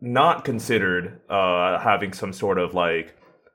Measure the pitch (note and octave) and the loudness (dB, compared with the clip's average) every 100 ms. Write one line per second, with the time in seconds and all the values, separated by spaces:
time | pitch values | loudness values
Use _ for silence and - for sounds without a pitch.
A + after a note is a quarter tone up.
0 | A#2+ B2 D#3+ - - A2+ - A2+ F#2+ F2+ | -2 2 4 2 -2 -4 0 0 2 0
1 | F2 - - G2 F#2 F2+ F2+ F2 A2 G2+ | -4 -12 -4 0 2 2 2 0 2 0
2 | G2 F2+ G2+ F#2 G2+ F#2 F2 F2+ E2+ E2 | -2 -8 -10 -4 -2 0 0 0 0 0
3 | D#2+ - _ _ _ | -4 -14 _ _ _